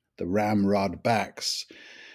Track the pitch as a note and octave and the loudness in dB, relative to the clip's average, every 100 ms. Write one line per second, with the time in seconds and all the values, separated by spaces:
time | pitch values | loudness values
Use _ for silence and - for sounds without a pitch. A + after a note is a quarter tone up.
0 | _ - F2 G2+ G#2+ G#2+ G2 G2+ G2 E2+ | _ -8 -2 0 2 2 2 2 0 -2
1 | A#2 A2 G2 - - - - - - - | 0 0 -2 -6 -6 -6 -8 -18 -20 -20
2 | - | -20